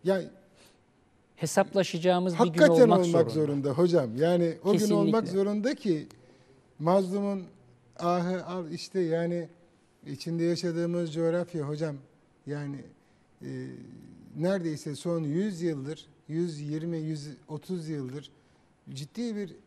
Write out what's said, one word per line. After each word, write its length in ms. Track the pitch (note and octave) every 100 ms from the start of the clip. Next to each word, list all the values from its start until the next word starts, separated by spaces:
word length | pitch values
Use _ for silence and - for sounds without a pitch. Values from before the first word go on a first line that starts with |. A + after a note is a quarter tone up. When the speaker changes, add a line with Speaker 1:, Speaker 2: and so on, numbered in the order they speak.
Speaker 1:
ya 180 | F3 F#3+ - - _ _ - _ _ _ _ _ _
Speaker 2:
Hesaplaşacağımız 960 | - D#3+ - F#3+ G3 F3 E3+ F3+ F3+ F3+
bir 40 | E3+
gün 80 |
Speaker 1:
hakikaten 280 | E3+ D#3+ D4+ E3+
Speaker 2:
olmak 160 | A#3 F#3+
Speaker 1:
olmak 60 |
Speaker 2:
zorunda. 240 | F3 E3+ C#3
Speaker 1:
zorunda 380 | D3+ D3+ C#3+ C#3
hocam. 440 | C3+ F3 E3+ B2 A#2
Yani 400 | E3 F3 E3+ D#3+
o 80 | F#3+
Speaker 2:
Kesinlikle. 240 | G3 G#3
Speaker 1:
gün 60 | G#3
olmak 260 | G3+ A3+ F#3
zorunda 480 | F#3+ G3 G#3 A3+
ki 320 | D4 G#3+ D#3 - - - - _ - _ -
mazlumun 640 | D#3 F#3+ F#3 G3+ G3+ G3 E3+ - - _ _ -
ahı 460 | F3 F3+ F3 F#3
al 260 | D#3+ F#3 D#3+
işte 280 | E3+ - F#3+
yani 480 | E3 E3 E3+ F3 D#3+ - _ _ _ _ -
içinde 360 | C#3 E3 E3+
yaşadığımız 720 | E3+ E3+ F3 E3 E3+ F3 E3+
coğrafya 540 | D3+ E3 F3 F3 E3+ C#3+
hocam. 280 | D3+ D#3+ C#3+ C3 _ _ _ -
Yani, 300 | D3 C#3+ C#3 - - _ _ _ _
e, 60 | B2+ C3 C3 B2 - - - E2+ - D3
neredeyse 580 | E3+ G3 E3 D3 D#3
son 280 | C#3 F3 E3+
yüz 380 | D3+ D#3+ G#3+ E3+
yıldır, 460 | E3+ D3 C3+ D#3 - _ -
yüz 320 | D#3+ F3 D3
yirmi, 360 | D3 D#3 E3+ E3
yüz 300 | D#3 D3+ D3 B2+ -
otuz 420 | D3+ - F#3 D#3
yıldır 420 | D3+ B2+ C#3 C#3 _ _ _ _ _ -
ciddi 420 | C3+ D3 A3+ A#3+
bir 200 | G#3 F#3+ -